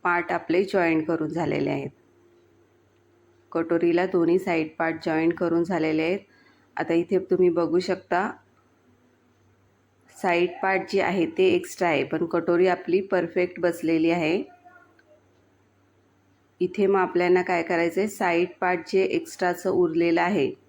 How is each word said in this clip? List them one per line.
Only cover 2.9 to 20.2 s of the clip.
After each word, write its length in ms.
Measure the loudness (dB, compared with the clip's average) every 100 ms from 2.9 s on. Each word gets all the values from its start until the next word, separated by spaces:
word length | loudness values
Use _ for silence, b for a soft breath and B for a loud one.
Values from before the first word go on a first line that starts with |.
| _ _ _ _ _ _
कटोरीला 540 | -6 0 0 2 2 0
दोन्ही 340 | 0 2 2
साईड 280 | 2 -2 -2 -4
पार्ट 280 | -4 -4 -2
जॉईन 240 | 0 0
करून 340 | 0 0 0
झालेले 400 | 0 -2 0 0
आहेत. 160 | 0 -2 -6 b b b b -8
आता 160 | -2
इथे 260 | 0 0 -2
तुम्ही 300 | 0 2 4
बघू 300 | 2 0 0
शकता 520 | 0 -6 -2 -2 -2 -8 _ _ _ _ _ _ _ _ _ _ _ _ _ _ _ _ _ -4
साईड 280 | 0 2 0 -2
पार्ट 180 | -2 -2 0
जी 80 | 0
आहे 260 | 0 0 -2
ते 180 | 2
एक्स्ट्रा 440 | 2 2 -2 -2 0
आहे, 160 | 0
पण 220 | -2 -4 -2
कटोरी 420 | -2 0 2 2
आपली 340 | 2 0 -2
परफेक्ट 580 | 0 -2 0 -2 -2 0
बसलेली 520 | -2 -2 0 2 2
आहे. 320 | 2 0 -2 -4 -14 -20 -20 -20 _ _ _ _ _ _ _ _ _ _ _ _ _ _ _ _ _
इथे 280 | -4 0 2
मग 120 | 2
आपल्याला 420 | 0 0 2 2
काय 220 | 2 -2
करायचं 380 | 0 0 0 0
आहे, 80 | -4
साईड 380 | -2 0 0 -2 -2
पार्ट 180 | -2 -2 0
जे 120 | 0
एक्स्ट्राचं 680 | 0 -2 -6 -4 -2 -2 -2
उरलेलं 520 | 2 2 2 2 2